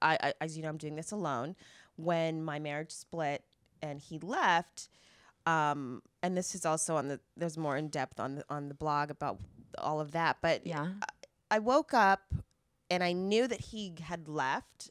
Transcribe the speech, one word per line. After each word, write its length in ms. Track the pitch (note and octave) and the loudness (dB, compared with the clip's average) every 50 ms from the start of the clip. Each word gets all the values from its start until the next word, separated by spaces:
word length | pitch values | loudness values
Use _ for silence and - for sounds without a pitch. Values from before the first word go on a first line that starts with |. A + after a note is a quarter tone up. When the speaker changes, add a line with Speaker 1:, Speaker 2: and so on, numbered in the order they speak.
Speaker 1:
I, 160 | - D#3 D#3+ - | 2 4 4 4
I, 120 | - C#3+ - - | 2 0 0 -2
as 160 | D#3+ D#3+ D#3 D#3+ | -4 -6 -6 -6
you 60 | D#3+ | -6
know, 60 | D#3 | -6
I'm 80 | D#3 D#3 | -6 -6
doing 180 | D3+ D3+ D3+ | -6 -8 -8
this 160 | D3+ D#3+ - | -8 -8 -6
alone. 440 | G#3+ G#3 F3 D3+ C3+ A#2 B2+ D#3 F#3+ - - - - - - - _ | -6 -4 -2 -2 -2 -2 -2 -4 -6 -10 -16 -20 -20 -20 -20 -20 _
When 480 | - D#3+ F3 E3+ E3 E3 E3 D#3+ D#3+ D#3+ | -6 -2 0 2 2 2 2 0 -2 -2
my 140 | D#3+ D3 D3+ | -4 -4 -4
marriage 340 | D3+ D3 C#3+ D3+ D#3 D#3 | -4 -4 -4 -4 -6 -8
split 520 | - - - - - E3 D#3 C#3+ C#3+ - - _ _ _ _ _ _ _ E3 | -10 -14 -14 -8 -4 -2 -2 0 -2 -2 -6 _ _ _ _ _ _ _ -8
and 160 | D3+ C#3+ D3 | -8 -8 -10
he 180 | - - E3+ D#3 | -10 -10 -10 -8
left, 680 | D#3 F3+ C4 F#4 E4 G3+ F3 E3+ F3+ - _ - - - _ _ - - - - - - _ _ _ | -6 -4 -2 2 4 4 4 4 2 0 _ -16 -16 -16 _ _ -20 -20 -20 -20 -20 -20 _ _ _
um, 560 | E3 E3 D#3+ D3+ D3 C#3+ D3 C#3 B2 B2+ G2 - _ _ _ - | 2 4 4 4 4 2 0 -2 -6 -8 -10 -14 _ _ _ -4
and 120 | F3+ F#3 | -2 0
this 200 | F3+ F3+ - - | 0 -2 -2 -4
is 100 | F#3 - | -2 0
also 300 | D#3+ D#3+ D#3+ - - E3 D3+ | 0 2 2 2 0 0 0
on 100 | C3 C#3+ | 0 -2
the, 100 | C#3 - - _ _ D3 | -4 -6 -8 _ _ -4
there's 200 | E3+ E3+ D3+ D#3+ | -4 -4 -2 -2
more 200 | D#3+ D3 C#3 C#3 | -2 0 0 0
in 120 | D#3 D3+ | 0 -2
depth 300 | D3 D3 C3 - - - | -2 -2 -4 -4 -4 -6
on 160 | G#2+ C3 C#3 | -6 -4 -6
the, 80 | D3 - - | -8 -8 -6
on 200 | D3 D3 C#3+ C#3+ | -6 -6 -6 -6
the 60 | C#3 | -8
blog 360 | - D#3 D#3 D3 D3 D3 D3 | -4 -2 0 2 2 0 -2
about 280 | D3 - D3 C3 G2 F#2+ - - - - - - - - | -4 -4 -4 -4 -4 -6 -10 -14 -18 -20 -20 -14 -10 -6
all 220 | - D3 D#3 D3+ | -4 -2 -2 -2
of 120 | D3+ C#3+ D3+ | -2 -2 -2
that. 240 | E3 E3 D#3 - - | 0 2 2 2 2
But 240 | - E3 D#3 - - | 2 2 2 2 0
Speaker 2:
Yeah. 280 | E3+ E3 D3 D3 F3+ F#3+ G3+ | -2 -4 -2 -2 -4 -4 -6
Speaker 1:
I, 560 | - - - _ - - _ _ _ _ G#3+ A3 | -6 -8 -8 _ -20 -20 _ _ _ _ 0 2
I 20 | |
woke 340 | G#3+ A#3+ C4 D4+ D#4 - C#4 | 4 4 4 4 4 6 6
up 400 | A#3 G#3 G3 G3 - - _ - - - - _ _ _ _ _ _ _ - | 6 8 8 6 4 2 _ -4 -4 -4 -8 _ _ _ _ _ _ _ -2
and 120 | F3+ F3+ F3+ | 0 2 2
I 80 | F3 | 2
knew 360 | F3+ F3+ F#3 G3 G#3 A3+ B3+ B3 | 2 2 2 4 4 4 4 4
that 120 | A3+ - | 0 -4
he 320 | - - A#3 G#3+ G#3 F#3 E3+ E3+ | -6 -8 -8 -8 -8 -8 -8 -10
had 260 | E3 D#3 F3 E3+ D#3 D3+ | -8 -8 -8 -8 -6 -4
left, 640 | D3+ D3+ C3 C3 D3 A#3 - - _ - - - | -2 0 0 0 0 -2 -4 -8 _ -18 -18 -12